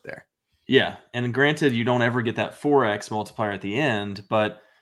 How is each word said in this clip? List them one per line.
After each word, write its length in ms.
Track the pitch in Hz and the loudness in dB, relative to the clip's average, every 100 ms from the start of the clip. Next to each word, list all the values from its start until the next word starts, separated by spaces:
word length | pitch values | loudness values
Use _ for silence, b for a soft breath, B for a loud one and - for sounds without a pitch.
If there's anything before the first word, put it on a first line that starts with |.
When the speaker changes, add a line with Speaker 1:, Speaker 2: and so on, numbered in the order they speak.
Speaker 1:
there. 220 | - - _ _ _ _ - | -16 -18 _ _ _ _ 2
Speaker 2:
Yeah, 280 | 131 87 - _ | 2 2 -4 _
and 220 | 123 120 | -6 -2
granted, 380 | 120 143 151 151 | 2 2 2 0
you 80 | 117 | 2
don't 180 | 117 123 | 2 2
ever 200 | 120 123 | 2 0
get 140 | 120 113 | -2 -2
that 180 | 98 | -4
four 320 | - 147 143 117 | -4 2 2 2
X 240 | 104 - | -2 -4
multiplier 400 | 107 104 - 107 | -8 -8 -6 -4
at 100 | 98 | -4
the 160 | 98 107 | -6 -2
end, 480 | 151 107 101 98 107 | 0 -2 -4 -10 -2
but 320 | 110 107 - b b | 0 0 -4 b b